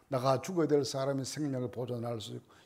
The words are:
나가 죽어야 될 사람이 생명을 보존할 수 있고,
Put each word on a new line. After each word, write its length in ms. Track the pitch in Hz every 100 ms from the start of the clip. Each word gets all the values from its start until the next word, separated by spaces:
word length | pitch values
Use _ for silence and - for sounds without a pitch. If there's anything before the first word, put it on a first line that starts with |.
| _
나가 320 | 131 131 127
죽어야 260 | 156 180 151
될 200 | 147 135
사람이 380 | 135 135 135 127
생명을 440 | - 151 131 123
보존할 480 | - 120 120 117 117
수 100 | 110
있고, 140 | 120 - -